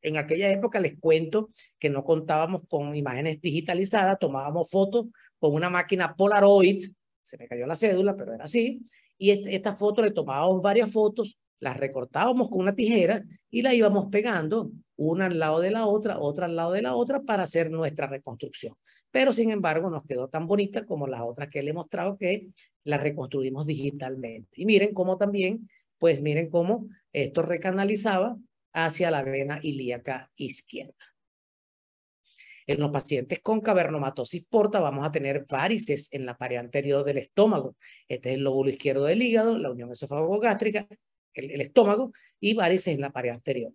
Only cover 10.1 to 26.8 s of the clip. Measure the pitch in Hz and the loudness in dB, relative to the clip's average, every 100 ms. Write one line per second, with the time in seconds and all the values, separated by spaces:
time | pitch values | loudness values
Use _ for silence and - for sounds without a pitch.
10.1 | 208 151 135 170 190 202 208 220 220 208 | 0 -4 0 2 2 4 2 2 2 0
11.1 | 214 208 - _ _ 135 131 135 135 127 | 0 -6 -8 _ _ -8 -4 -6 -6 -6
12.1 | - 220 254 233 196 185 202 220 233 170 | 0 0 2 0 0 0 0 2 4 4
13.1 | 208 202 - _ 226 254 240 214 196 196 | 2 -4 -20 _ 0 4 6 6 4 2
14.1 | 202 226 196 156 220 208 - _ - 151 | 0 0 0 0 -2 -4 -12 _ -4 -2
15.1 | 165 185 170 156 160 180 220 220 208 214 | 0 0 0 0 2 0 0 2 0 0
16.1 | - 147 156 175 170 170 185 240 247 240 | -2 -4 -2 -4 -2 -2 -2 0 0 0
17.1 | 277 277 208 180 165 165 160 160 151 139 | -2 -2 -2 0 0 0 -2 -4 -4 -6
18.1 | 135 135 117 - - 117 - _ _ _ | -8 -12 -12 -12 -12 -14 -16 _ _ _
19.1 | 262 269 226 226 214 170 156 185 160 - | 2 2 2 0 2 0 0 -2 -6 -6
20.1 | 127 131 156 165 202 202 208 220 165 135 | -6 -6 -6 0 0 0 -4 -6 -6 -6
21.1 | 123 117 127 151 147 139 165 160 185 175 | -6 -8 -8 -8 -6 -6 -6 -6 -4 -4
22.1 | 196 185 208 190 - _ _ - 147 147 | -4 -2 -4 -6 -20 _ _ -4 -2 -2
23.1 | 147 127 139 131 135 151 151 139 143 131 | -4 -6 -4 -4 -4 -4 -4 -4 -6 -10
24.1 | 131 120 113 107 - 185 208 202 202 180 | -8 -10 -12 -18 -6 4 4 4 0 -2
25.1 | 185 202 202 185 226 233 _ _ _ 165 | 0 0 0 -2 -2 -10 _ _ _ 2
26.1 | 143 147 147 165 170 175 233 | 2 0 -2 0 0 2 0